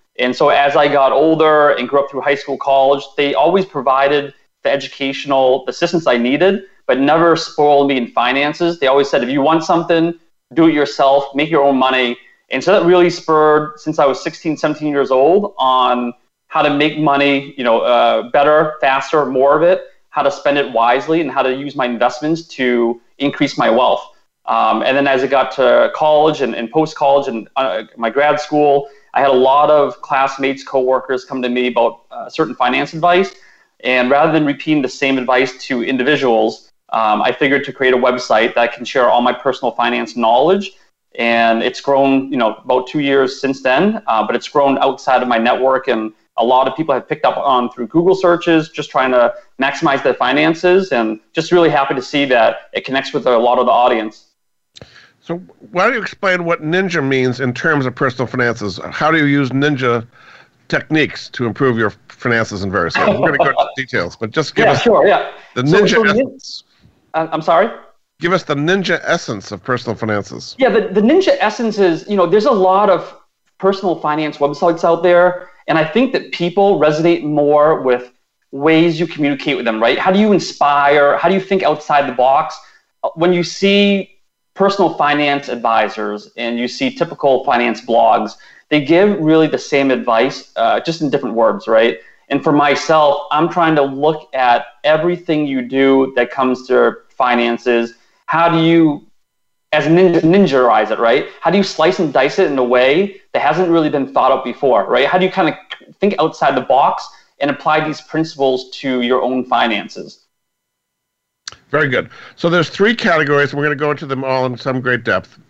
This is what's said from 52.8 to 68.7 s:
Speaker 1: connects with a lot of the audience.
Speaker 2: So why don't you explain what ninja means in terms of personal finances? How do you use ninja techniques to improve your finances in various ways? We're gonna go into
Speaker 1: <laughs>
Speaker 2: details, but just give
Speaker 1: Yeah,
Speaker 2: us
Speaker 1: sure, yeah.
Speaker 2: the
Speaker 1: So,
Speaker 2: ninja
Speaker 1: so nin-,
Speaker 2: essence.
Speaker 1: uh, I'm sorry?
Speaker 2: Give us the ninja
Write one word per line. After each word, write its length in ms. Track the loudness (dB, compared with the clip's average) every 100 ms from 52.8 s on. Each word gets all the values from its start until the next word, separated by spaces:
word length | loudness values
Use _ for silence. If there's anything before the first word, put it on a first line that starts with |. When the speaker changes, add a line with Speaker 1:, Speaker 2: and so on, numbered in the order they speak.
| -6
Speaker 1:
connects 280 | -6 -4
with 140 | -4 0
a 100 | 2
lot 220 | 2 2
of 80 | 2
the 40 |
audience. 540 | 2 2 2 -4 -12 _ _ _ _ _ _ -20 _ _ _
Speaker 2:
So 140 | -12 -10 -10 _ -8
why 160 | -2 0
don't 80 |
you 80 | 0
explain 440 | -6 -6 -2 -2 -2
what 180 | -4
ninja 440 | -2 -2 0 -2 0
means 340 | 0 0 -2
in 120 | -4
terms 320 | -2 -2 0 -2
of 80 |
personal 320 | -2 -4 -2 -6
finances? 540 | -2 -2 -2 -8 -8 -12
How 220 | -4 0
do 80 | 2
you 60 | 2
use 260 | 0 0
ninja 560 | 0 0 0 0 -2 -4 _ -20 -20 _ _ _
techniques 640 | -6 -2 -2 -2 -4 -16
to 160 | -6 -6
improve 320 | 0 0 0
your 140 | -2 -4 _
finances 560 | -8 -2 -2 -2 -4
in 80 | -4
various 260 | -2 -2 0
ways? 100 | 0
We're 180 | 0 0
gonna 100 | 0
go 120 | 0
into 200 | 0 -4
Speaker 1:
<laughs> 60 | -4
Speaker 2:
details, 380 | -6 -6 -6 -8
but 160 | -6
just 240 | -4 -4 0
give 100 | 0
Speaker 1:
Yeah, 60 |
Speaker 2:
us 100 | 2
Speaker 1:
sure, 240 | 2 2 4
yeah. 260 | 2 -2 -12 -12
Speaker 2:
the 120 | -4 2
Speaker 1:
So, 120 | 2
Speaker 2:
ninja 100 | 4
Speaker 1:
so 120 | 2
nin-, 80 | 2
Speaker 2:
essence. 540 | 0 -2 -6 -18 -20 -20 _ _ _ _
Speaker 1:
uh, 140 | -6 -4
I'm 120 | -4
sorry? 260 | 0 2 2 -4 -20 _ _ _
Speaker 2:
Give 140 | -2
us 100 | -2 -2
the 100 | -4
ninja 440 | 0